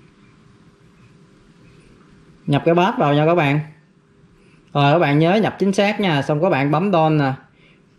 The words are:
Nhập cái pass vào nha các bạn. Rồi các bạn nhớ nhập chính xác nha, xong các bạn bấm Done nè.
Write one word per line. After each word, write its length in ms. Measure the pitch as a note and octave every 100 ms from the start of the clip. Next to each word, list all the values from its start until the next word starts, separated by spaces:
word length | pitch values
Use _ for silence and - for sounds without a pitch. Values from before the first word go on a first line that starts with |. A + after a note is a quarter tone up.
| - _ - _ _ _ - _ _ _ B2 - _ _ _ _ - - - - - - - - -
Nhập 160 | C#3+ E3
cái 100 | E3+
pass 220 | F#3+ B3
vào 160 | D3
nha 120 | D3 D#3
các 100 | F3
bạn. 240 | C#3+ D3+ D3+ - _ _ _ _ _ _ _ _ _
Rồi 200 | C#3+ C#3+
các 60 | D#3+
bạn 200 | D3+ C#3+
nhớ 160 | E3 G#3+
nhập 200 | D#3+ -
chính 140 | G3
xác 260 | G3 G3+ G#3+
nha, 220 | G3 C#3+
xong 200 | C3+ D3
các 80 | F#3
bạn 220 | C#3 C#3+
bấm 200 | D3+ G3+
Done 240 | E3+ D#3 D3+
nè. 180 | C#3 C3+ - _ _ _ _